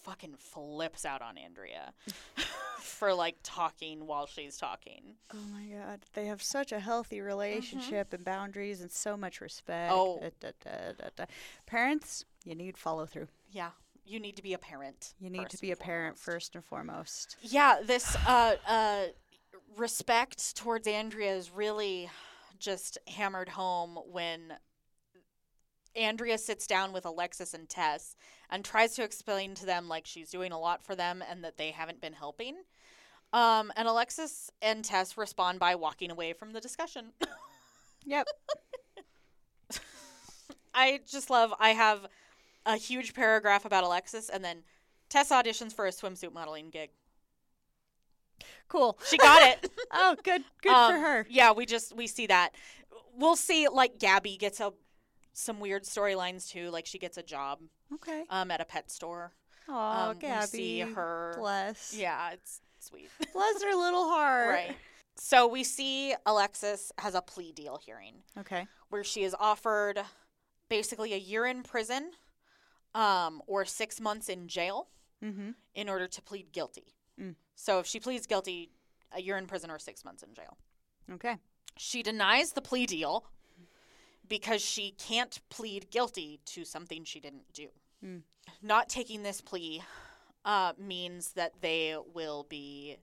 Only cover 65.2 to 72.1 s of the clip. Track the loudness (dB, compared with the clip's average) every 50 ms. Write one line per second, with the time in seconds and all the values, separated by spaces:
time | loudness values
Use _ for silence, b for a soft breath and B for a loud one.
65.2 | 0 8 8 10 10 8 6 0 -2 -4 -4 -4 -4 -2 -2 -2 -2 -2 -2 0
66.2 | 2 4 4 4 4 2 0 -4 -4 -4 -4 -4 -6 -12 -10 -6 -6 -2 -2 -2
67.2 | -4 -4 -10 -14 -14 -14 -14 -14 -12 -10 -12 -12 -12 -14 -18 -18 -18 -20 -20 -20
68.2 | -20 _ -18 -16 -12 -6 -6 -6 -6 -6 b b b b -6 -6 -6 -4 -4 -2
69.2 | -2 -2 0 2 4 4 4 4 2 0 2 2 2 0 0 -4 -6 B B B
70.2 | B B _ _ _ _ _ _ _ -2 -2 -2 -2 -2 -6 -6 -4 -4 -4 -4
71.2 | -6 -4 -2 -2 0 -2 -2 -4 -8 -6 -4 -4 -4 -2 -4 -4 -4 -6